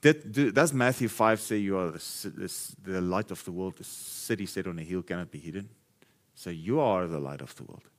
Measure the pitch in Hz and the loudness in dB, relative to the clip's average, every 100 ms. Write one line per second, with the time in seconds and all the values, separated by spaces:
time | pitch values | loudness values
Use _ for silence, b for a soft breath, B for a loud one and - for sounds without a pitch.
0 | 147 151 104 107 143 104 160 139 123 120 | 8 6 2 2 4 6 4 6 4 4
1 | 117 - 110 110 - 107 101 95 90 80 | 0 4 4 4 2 -2 0 0 0 -4
2 | - - 104 - 92 - - - 92 92 | -10 -10 -10 -8 -8 -8 -12 -14 -6 -2
3 | 90 92 90 92 - 87 92 87 - - | 0 0 -2 -8 -10 -6 -6 -8 -14 -14
4 | - - - 110 98 - 95 85 80 90 | -12 -12 -4 -4 -2 -6 -6 -6 -4 -6
5 | 85 87 87 76 80 87 101 - _ _ | -4 -6 -6 -10 -10 -10 -10 -18 _ _
6 | b b b _ - 85 82 139 135 95 | b b b _ -10 -8 -2 2 4 2
7 | 87 80 69 71 65 - - - _ | 0 -4 -6 -8 -12 -16 -18 -18 _